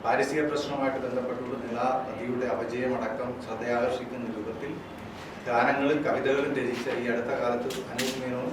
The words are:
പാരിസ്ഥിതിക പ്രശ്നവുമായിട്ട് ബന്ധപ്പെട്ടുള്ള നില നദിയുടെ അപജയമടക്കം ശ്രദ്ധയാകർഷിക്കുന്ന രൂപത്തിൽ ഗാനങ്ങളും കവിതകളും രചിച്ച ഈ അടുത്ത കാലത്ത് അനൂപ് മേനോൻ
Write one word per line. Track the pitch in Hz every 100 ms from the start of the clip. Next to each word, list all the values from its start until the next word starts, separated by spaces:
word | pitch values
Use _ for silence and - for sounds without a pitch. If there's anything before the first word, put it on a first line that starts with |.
പാരിസ്ഥിതിക | - 135 139 156 147
പ്രശ്നവുമായിട്ട് | 147 135 139 135 123 123
ബന്ധപ്പെട്ടുള്ള | 127 120 123 127 117
നില | 117 117 127 131 117
നദിയുടെ | 107 123 123 123
അപജയമടക്കം | - 113 120 127 123 117 - 123 123 113
ശ്രദ്ധയാകർഷിക്കുന്ന | 113 120 120 123 123 120 123 113 107
രൂപത്തിൽ | 104 - - - - - - - - - 123
ഗാനങ്ങളും | 117 131 135 139 151 -
കവിതകളും | - 135 139 - 131
രചിച്ച | 120 117 131 117
ഈ | 120
അടുത്ത | 120 120 135
കാലത്ത് | 120 120 127 127 117
അനൂപ് | 123 131 131
മേനോൻ | 127 127 127